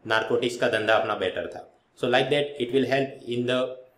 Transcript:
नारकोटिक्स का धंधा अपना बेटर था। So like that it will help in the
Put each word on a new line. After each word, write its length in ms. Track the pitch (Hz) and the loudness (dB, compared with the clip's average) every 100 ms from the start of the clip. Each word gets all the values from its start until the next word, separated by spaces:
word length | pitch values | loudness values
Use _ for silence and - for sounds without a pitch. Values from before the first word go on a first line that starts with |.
| 110 | 0
नारकोटिक्स 500 | 110 107 120 120 - | 0 2 0 0 0
का 120 | 123 | 0
धंधा 240 | 110 107 | 0 4
अपना 220 | 107 107 104 | 4 2 -2
बेटर 320 | 92 90 82 | -2 -2 -8
था। 340 | - - _ _ _ | -10 -18 _ _ _
So 80 | 127 | 2
like 200 | 127 135 | 2 4
that 340 | 147 143 - | 0 0 -4
it 140 | 120 135 | 0 0
will 120 | 123 | 2
help 500 | 135 139 - - 120 | 0 0 -6 -6 -4
in 80 | 123 | 0
the 100 | 127 127 - - | 0 -2 -6 -18